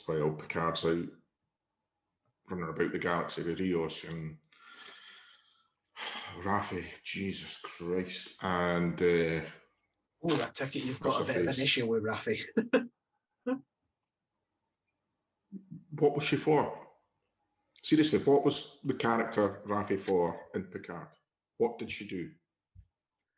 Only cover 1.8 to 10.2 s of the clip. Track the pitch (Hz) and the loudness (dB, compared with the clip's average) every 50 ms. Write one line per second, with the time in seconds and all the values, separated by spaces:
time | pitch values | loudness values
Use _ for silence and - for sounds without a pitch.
1.8 | _ _ _ _ _ _ _ _ _ _ _ _ _ - 92 90 85 80 80 82 | _ _ _ _ _ _ _ _ _ _ _ _ _ -8 -6 -6 -6 -4 0 0
2.8 | 85 - - 85 82 90 87 85 85 - - 80 82 85 82 82 95 92 87 82 | 0 0 0 0 0 2 2 2 0 -2 -4 -6 -4 -4 -2 0 0 2 2 2
3.8 | 80 78 - - - 78 82 82 80 78 78 - _ _ _ - - - - - | 0 -2 -4 -8 -8 -8 -8 -8 -8 -10 -10 -14 _ _ _ -20 -20 -20 -20 -20
4.8 | - - - - - - - - - - - - _ _ _ _ _ _ _ _ | -20 -20 -20 -20 -20 -20 -20 -20 -20 -20 -20 -20 _ _ _ _ _ _ _ _
5.8 | _ _ - - - - - - - - 92 87 90 98 104 98 - - 98 87 | _ _ -14 -10 -10 -8 -8 -10 -10 -12 -10 -6 -2 0 0 0 0 -2 -6 -6
6.8 | 82 82 - - - - - - 98 95 82 - - - - - - - - - | -6 -8 -12 -14 -12 -10 -6 -4 -4 -4 -4 -6 -8 -12 -12 -12 -14 -14 -12 -8
7.8 | 85 87 90 92 90 - - - - - - - - 92 90 87 87 87 87 87 | -4 -2 0 0 -2 -2 -6 -10 -12 -12 -10 -4 -2 0 2 2 4 4 4 2
8.8 | 87 85 80 85 90 87 85 85 82 82 82 80 78 - - - _ _ _ _ | 2 2 2 4 4 6 6 6 4 2 0 -2 -4 -6 -12 -18 _ _ _ _
9.8 | _ _ _ _ _ _ _ _ | _ _ _ _ _ _ _ _